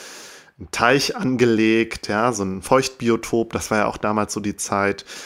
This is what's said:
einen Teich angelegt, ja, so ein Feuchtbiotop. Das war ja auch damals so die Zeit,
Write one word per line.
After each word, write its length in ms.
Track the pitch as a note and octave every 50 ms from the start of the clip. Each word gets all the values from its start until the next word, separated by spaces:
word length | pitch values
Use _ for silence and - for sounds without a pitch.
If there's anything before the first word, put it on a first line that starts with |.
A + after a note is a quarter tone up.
| - - - - - - - - - - _ _
einen 120 | F#2+ E2
Teich 460 | - - A#2 A#2+ C3 C3 - - -
angelegt, 920 | B3 G3+ C3 C3 A#2+ B2 A#2+ A2+ G#2+ A2 A2 A2 A2+ A2+ A2 - - - -
ja, 240 | G#2+ G#2 A2+ B2 A#2+
so 120 | G2+ G2
ein 180 | F#2+ F#2+ F#2+ F2+
Feuchtbiotop. 880 | - C3 C3 C3 - - - - A#2 A2+ A2+ A2+ - - A#2 A2+ A2+ -
Das 180 | A#2 - -
war 80 | A2+ G#2+
ja 80 | G#2
auch 100 | A2 G#2+
damals 360 | - - G#2+ G#2+ G#2+ G#2+ G2+ -
so 60 | G#2+
die 160 | G#2 G#2 G2
Zeit, 480 | - - - - G2+ G2 G2 G2 - - - - - -